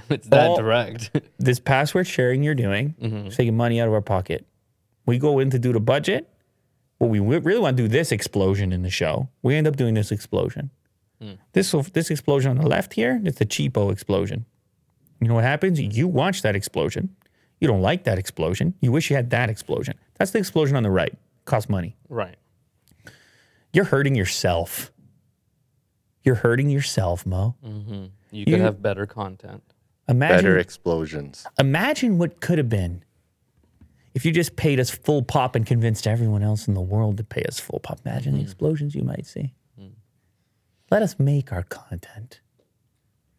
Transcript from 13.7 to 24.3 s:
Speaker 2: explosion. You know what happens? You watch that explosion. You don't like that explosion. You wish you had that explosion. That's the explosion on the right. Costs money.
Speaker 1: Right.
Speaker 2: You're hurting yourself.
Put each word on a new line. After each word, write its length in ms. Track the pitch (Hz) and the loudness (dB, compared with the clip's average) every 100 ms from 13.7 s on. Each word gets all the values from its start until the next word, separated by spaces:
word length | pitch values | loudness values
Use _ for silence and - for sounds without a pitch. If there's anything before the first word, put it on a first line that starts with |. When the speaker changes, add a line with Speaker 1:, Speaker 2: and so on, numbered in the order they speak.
| 120 101 | 0 0
Speaker 2:
explosion. 540 | 101 - 95 95 101 - _ _ _ _ _ _ - | -2 -2 -2 0 -4 -10 _ _ _ _ _ _ -4
You 80 | 113 | 0
know 60 | |
what 100 | 117 | 2
happens? 360 | 123 151 190 160 | 2 2 0 0
You 260 | 104 107 180 | 0 0 0
watch 340 | 139 175 190 | 2 0 0
that 120 | 110 101 | -2 -2
explosion. 580 | - 90 76 - 190 - _ _ _ - | -4 -2 -2 -2 -6 -8 _ _ _ -2
You 80 | 151 | 2
don't 120 | 101 | 4
like 220 | 95 180 | 2 0
that 140 | - 92 | 0 -2
explosion. 560 | - - 82 92 156 185 | -2 -4 -2 0 -2 0
You 100 | 123 | 0
wish 160 | 139 - | 0 0
you 80 | 139 | 0
had 140 | 120 | 0
that 180 | 117 120 | 0 -2
explosion. 460 | 107 - - 135 - _ - | -4 -6 -6 -6 -10 _ -4
That's 140 | 190 | 0
the 60 | 226 | 0
explosion 380 | 185 160 143 139 | 0 0 2 2
on 60 | |
the 80 | 107 | 2
right. 260 | 92 78 - _ _ | 2 0 -4 _ _
Costs 260 | - 120 - | -4 -2 0
money. 260 | 98 87 - - | -2 -4 -10 -12
Speaker 1:
Right. 280 | 120 92 - _ _ _ _ _ _ - - _ _ _ _ _ | -8 -8 -10 _ _ _ _ _ _ -20 -20 _ _ _ _ _
Speaker 2:
You're 120 | 170 | 0
hurting 320 | 196 139 139 127 | 2 2 2 2
yourself. 760 | 90 | 0